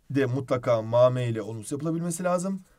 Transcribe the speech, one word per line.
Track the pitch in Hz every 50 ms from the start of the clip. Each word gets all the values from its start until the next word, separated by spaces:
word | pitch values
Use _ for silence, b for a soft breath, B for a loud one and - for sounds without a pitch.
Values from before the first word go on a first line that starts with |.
| _ -
de | 131 139 135
mutlaka | 120 127 139 123 - 131 127 120 127 117 113 110
mame | 113 120 120 123 127 127 127 123 120
ile | 110 110 101
olumsuz | 107 113 113 104 - 143
yapılabilmesi | 135 151 165 160 170 170 175 165 - 180
lazım. | 175 180 180 180 196 196 190 b b b